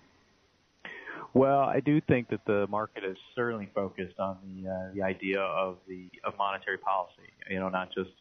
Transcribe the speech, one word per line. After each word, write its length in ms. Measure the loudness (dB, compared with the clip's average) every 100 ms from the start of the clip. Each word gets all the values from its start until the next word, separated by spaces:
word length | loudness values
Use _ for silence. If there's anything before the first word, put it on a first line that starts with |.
| _ _ _ _ _ _ _ _ -16 -14 -12 -12 2
Well, 280 | 6 8 6
I 180 | 4 2
do 220 | 4 4
think 280 | 4 2 2
that 160 | -4 2
the 220 | 2 2
market 360 | -2 -4 -6
is 140 | -6 -8 -10
certainly 340 | -4 -2 -2 -4
focused 460 | -4 -4 -4 -8 -4
on 180 | -4 -4 -12
the, 240 | -10 -6
uh, 240 | -6 -6
the 80 | -2
idea 400 | -2 -2 -2 0
of 380 | 0 0 -2 -4 -12
the, 200 | -14 -14 -8
of 140 | -6 -2
monetary 400 | -2 -2 -4 -4
policy, 560 | 0 0 -2 -8 -20 _ -6
you 100 | -4
know, 100 | -2
not 200 | -2 -2 -4
just 160 | -6 -8